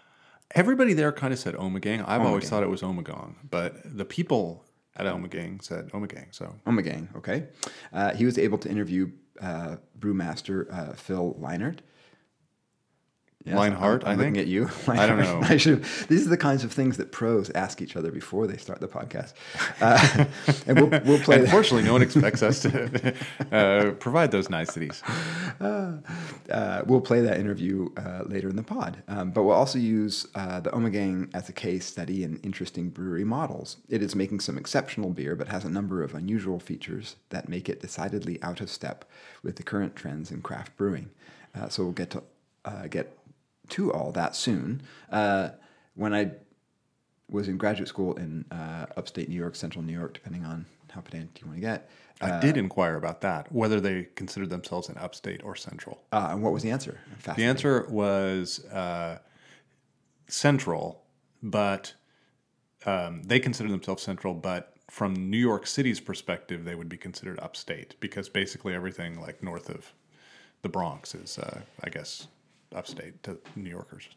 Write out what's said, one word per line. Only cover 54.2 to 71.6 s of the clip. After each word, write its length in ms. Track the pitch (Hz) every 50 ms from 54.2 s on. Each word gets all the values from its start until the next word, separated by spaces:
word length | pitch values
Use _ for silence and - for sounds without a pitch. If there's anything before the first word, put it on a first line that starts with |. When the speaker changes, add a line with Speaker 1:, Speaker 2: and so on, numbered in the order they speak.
| 95 90 - 101 98 87
Speaker 1:
themselves 380 | 90 87 85 - 87 90 87 -
in 80 | 87 -
upstate 460 | 85 90 - - - 101 95 - -
or 120 | 104 92
central. 480 | - - - - - - - - - _ _
Speaker 2:
Uh, 180 | - 107 98 76
and 100 | 82 101 107
what 100 | 107 85
was 100 | 127 151
the 80 | 113
answer? 280 | 120 139 139 - - - - - - -
Speaker 1:
The 60 | -
Speaker 2:
Fascinating. 260 | 95 80 - 113 120
Speaker 1:
answer 360 | 131 135 - 143 135 120 - -
was, 720 | 113 107 101 101 98 98 98 95 95 92 90 87 - - -
uh, 540 | - - 98 92 87 87 85 85 82 82 85 - _ _ _ _ - - - _ _ _ _ _ _ _ _ _ _ _ _ _ -
central, 760 | - - - 147 143 131 - - 85 78 78 85 - - _ _ _ _ _ _ _ _ -
but, 520 | 107 92 107 104 101 98 95 - - - _ _ _ _ _ _ _ _ _ _ _ _ _ _ _ _ _ -
um, 380 | 101 98 92 87 85 85 85 76
they 160 | 95 120 127
consider 300 | 127 127 117 - 110 107
themselves 340 | 98 92 - - 95 - -
central, 300 | - 95 87 - 98 87
but 440 | 82 - 95 90 90 - - _ _ _ -
from 400 | - - 107 98 95 92 92 95
New 80 | 101 113
York 280 | 123 120 107 95 - -
City's 320 | - - 139 127 107 -
perspective, 640 | - - 95 - - - 87 85 - - 90 85 82
they 120 | 85 87
would 140 | 82 85 82
be 80 | 87 87
considered 420 | - 90 87 - - 92 90 82
upstate 600 | - 82 - - - - 85 80 78 - - _
because 300 | - 101 - 101 92 -
basically 440 | - 101 98 98 - - - 104 90
everything, 440 | 90 87 92 92 - 85 85 85 82
like, 220 | 82 76 85 - -
north 260 | 95 87 85 - -
of 240 | - - - - _ _ _ _ _ _ _ - - - - _ _ _
the 80 | - 95
Bronx 460 | 82 92 90 82 69 - - - -
is, 220 | - - - - -
uh, 220 | - - - -